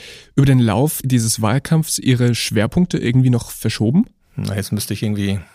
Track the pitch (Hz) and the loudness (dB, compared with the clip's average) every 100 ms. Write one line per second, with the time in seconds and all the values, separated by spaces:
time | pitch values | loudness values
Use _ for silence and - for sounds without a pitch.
0 | - - - - 139 131 113 104 151 - | -14 -20 -6 0 4 4 4 2 0 -2
1 | 131 123 113 - 107 131 - 160 156 - | 0 0 0 -2 0 0 0 0 0 -2
2 | - 123 120 113 - 117 110 175 180 - | 0 2 2 0 -2 0 0 0 0 0
3 | 120 127 127 120 - - 110 - 110 165 | 0 2 4 2 -2 -6 -6 -2 0 2
4 | - _ _ - 101 101 98 104 - 104 | 0 _ _ -10 -6 -4 -4 -6 -4 -4
5 | 110 104 101 98 - | -4 -2 -2 -4 -6